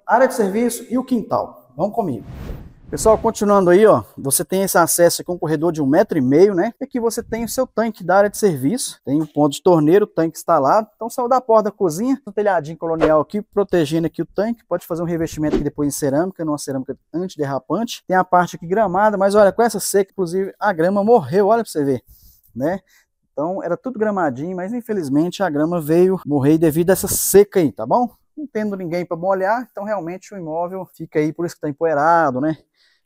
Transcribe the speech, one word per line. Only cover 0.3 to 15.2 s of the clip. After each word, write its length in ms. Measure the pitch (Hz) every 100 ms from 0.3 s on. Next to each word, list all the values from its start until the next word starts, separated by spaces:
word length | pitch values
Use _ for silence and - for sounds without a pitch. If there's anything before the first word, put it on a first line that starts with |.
| 254
serviço 500 | 196 202 240 233 -
e 80 | 233
o 60 |
quintal. 680 | 262 247 - 120 - - _ -
Vamos 180 | 190
comigo. 320 | 208 190 117 - - - - - - -
Pessoal, 240 | 143 220 220
continuando 540 | 226 208 208 202 175
aí, 160 | 175 214
ó, 160 | 147 101 -
você 300 | 135 135 -
tem 160 | 190
esse 160 | 196 185
acesso 460 | 165 - 175 -
aqui, 80 | 160
um 60 | 180
corredor 340 | 160 156 165
de 100 | 156
um 40 | 139
metro 280 | 156 214 165
e 60 |
meio, 320 | 127 143 202
né? 220 | 185 214 -
E 40 |
aqui 160 | 262 254
você 240 | 226 220
tem 200 | 220 226
o 60 | 233
seu 160 | - 254
tanque 380 | - 226 208
da 140 | 170 190
área 120 | 208
de 80 | -
serviço, 640 | 208 147 135 247 - -
tem 160 | - 147
um 60 | 156
ponto 280 | - 147
de 100 | 139
torneiro, 420 | - 170 151 190 214
o 20 |
tanque 300 | - 165 -
instalado. 500 | - 147 135 190 220 _
Então, 140 | 233
saiu 180 | - 240
da 140 | 254
porta 220 | 254 220
da 80 | 208
cozinha, 500 | - 190 156 247 269 -
um 40 |
telhadinho 460 | 196 208 180 147 165
colonial 420 | 165 160 160 156
aqui, 220 | 147 214
protegendo 640 | - - 196 180 147 160 165
aqui 160 | -
o 60 | 165
tanque. 360 | - 214 233 _
Pode 180 | 175 -
fazer 160 | 165
um 60 | 170
revestimento 480 | 170